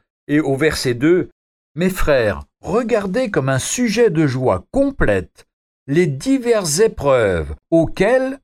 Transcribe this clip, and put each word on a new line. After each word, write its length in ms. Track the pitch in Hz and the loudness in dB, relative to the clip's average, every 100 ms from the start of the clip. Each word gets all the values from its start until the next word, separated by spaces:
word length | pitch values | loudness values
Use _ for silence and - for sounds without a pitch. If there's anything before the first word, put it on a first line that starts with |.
| _ _ - | _ _ -2
et 100 | 147 | 0
au 160 | 143 131 | 0 0
verset 380 | 151 - 135 | 0 0 -2
deux, « 360 | 120 143 180 - _ _ _ _ - | 0 2 2 0 _ _ _ _ -4
Mes 140 | 185 | -4
frères, 540 | 190 - 139 110 73 - _ | 0 2 2 2 -2 -8 _
regardez 680 | 117 196 247 226 196 190 254 | -6 -4 -2 -2 -2 -4 -4
comme 200 | 180 135 | -2 -2
un 100 | 131 | -2
sujet 500 | - - 247 202 233 | -4 -4 -2 2 2
de 160 | 160 151 | 2 0
joie 400 | 127 127 92 - | 0 0 -2 -2
complète 720 | 254 277 277 - 98 82 _ _ _ _ _ - | -2 -2 0 0 0 -4 _ _ _ _ _ -4
les 200 | 143 180 | 0 0
diverses 720 | 135 262 269 240 226 180 147 | 0 -2 0 2 0 0 0
épreuves 720 | 220 214 139 131 107 87 73 73 _ | 0 0 0 2 2 0 -4 -10 _
auxquelles 720 | 165 160 - 190 254 262 269 | 0 2 0 2 2 0 -6